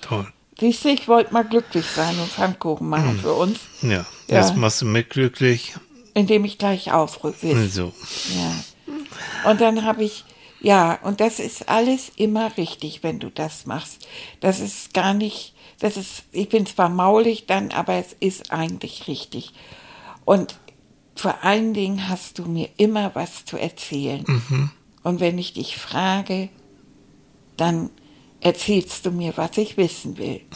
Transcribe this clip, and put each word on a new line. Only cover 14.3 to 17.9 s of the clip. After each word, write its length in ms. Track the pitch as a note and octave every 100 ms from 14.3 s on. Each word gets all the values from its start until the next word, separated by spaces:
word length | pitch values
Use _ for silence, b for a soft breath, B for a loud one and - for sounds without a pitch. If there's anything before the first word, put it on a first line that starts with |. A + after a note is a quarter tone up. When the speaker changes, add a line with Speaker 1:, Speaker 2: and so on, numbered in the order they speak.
| B
Speaker 2:
Das 200 | F#3 F#3+
ist 340 | G3+ - -
gar 200 | F#3 F#3+
nicht, 380 | G3+ G#3+ - - B B -
das 180 | G#3 G3+
ist, 280 | F#3+ - -
ich 160 | - G3+
bin 180 | A3 G3
zwar 220 | - F3
maulig 580 | F3+ F#3 G#3+ A#3 A3 -
dann, 240 | F#3+ G3+
aber 220 | - E3+